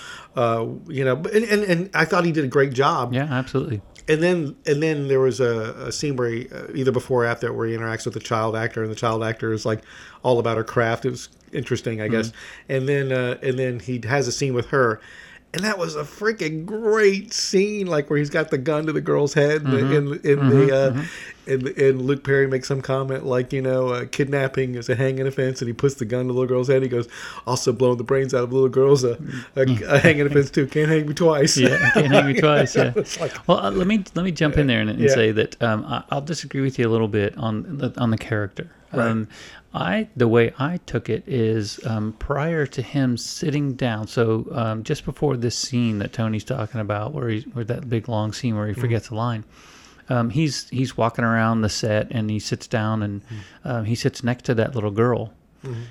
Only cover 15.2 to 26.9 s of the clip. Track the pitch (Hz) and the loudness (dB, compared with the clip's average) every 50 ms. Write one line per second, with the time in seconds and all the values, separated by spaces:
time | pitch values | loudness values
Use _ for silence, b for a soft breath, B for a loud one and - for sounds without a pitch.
15.2 | B B B B B _ - 160 190 214 214 190 170 165 156 151 151 147 - - | B B B B B _ -6 -4 -2 -2 -2 -2 -4 -4 -6 -6 -8 -10 -8 -4
16.2 | 208 220 226 220 - 156 160 156 160 180 214 214 233 214 214 220 214 196 196 196 | -4 -2 -2 -2 -2 -4 -4 -6 -6 -6 -6 -2 0 2 4 6 6 4 4 2
17.2 | 196 - - - - - - 185 196 208 208 208 196 180 165 151 143 - 156 147 | -2 -8 -6 -6 -4 0 2 2 2 2 0 -4 -2 0 0 0 0 0 0 0
18.2 | 147 147 - 165 156 - - 139 127 160 151 147 156 156 151 147 147 151 143 143 | 0 0 0 -2 -2 0 -2 -2 0 0 -2 0 0 -2 -2 -2 0 0 2 2
19.2 | 147 139 - 156 143 147 151 156 147 135 127 131 131 135 143 151 143 143 147 180 | 2 2 2 4 4 4 2 0 0 0 2 2 2 2 2 2 2 0 -4 -2
20.2 | - 156 139 143 139 131 - 135 135 139 135 135 139 135 123 135 156 170 - - | 2 2 4 4 6 6 8 8 6 6 6 4 4 2 2 0 -4 -6 -8 -12
21.2 | - - - - - - 139 131 127 131 - - 139 135 135 131 127 127 143 139 | -16 -16 -18 -12 -6 -4 -2 -2 -2 -2 0 4 4 4 4 4 2 0 0 0
22.2 | - 139 139 139 139 135 131 131 127 - 139 135 123 - 135 135 135 135 135 135 | 0 2 2 4 4 2 0 -2 -2 -2 -4 -4 -2 -2 -2 -2 -2 -2 -4 -4
23.2 | - - 127 127 127 127 - 135 131 131 131 131 127 127 123 123 123 123 - - | -2 0 0 0 0 0 -2 -2 0 0 0 2 2 0 0 -2 -4 -4 -2 -2
24.2 | 143 135 143 139 135 131 - 135 135 127 123 120 117 - 127 117 135 131 135 131 | 0 0 0 0 0 0 0 -2 -2 -2 -4 -4 -2 -2 0 0 0 0 0 0
25.2 | 135 135 131 - 135 131 131 - 131 117 113 - - 139 135 - 120 104 120 127 | -2 -2 -2 -2 -2 -2 -2 -4 -6 -6 -2 0 0 0 0 0 -4 -4 -2 -2
26.2 | 127 127 123 127 127 123 127 127 127 131 135 135 135 127 | -2 0 0 0 0 2 2 0 2 4 2 2 2 2